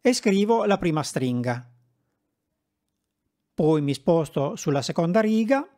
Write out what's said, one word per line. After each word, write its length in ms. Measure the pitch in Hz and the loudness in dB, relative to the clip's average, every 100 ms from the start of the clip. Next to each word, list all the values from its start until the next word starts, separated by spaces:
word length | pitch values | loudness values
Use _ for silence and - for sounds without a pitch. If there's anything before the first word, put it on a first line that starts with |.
E 100 | 240 | 0
scrivo 540 | 247 220 196 208 233 208 | 0 2 2 2 2 2
la 120 | 196 | 0
prima 260 | 185 156 | 0 -2
stringa. 680 | 139 - 127 123 123 120 - _ _ _ _ _ _ _ _ _ _ _ _ _ _ _ _ _ _ | -4 -4 -2 -2 -2 -6 -8 _ _ _ _ _ _ _ _ _ _ _ _ _ _ _ _ _ _
Poi 280 | - 156 156 | -2 0 2
mi 120 | 143 | 0
sposto 640 | 131 - 165 147 151 139 226 | -2 0 0 0 -4 -4 -4
sulla 240 | 160 143 | -2 -2
seconda 400 | - 180 165 196 | -2 -2 0 2
riga 440 | 220 220 220 269 294 | 2 0 0 -2 -2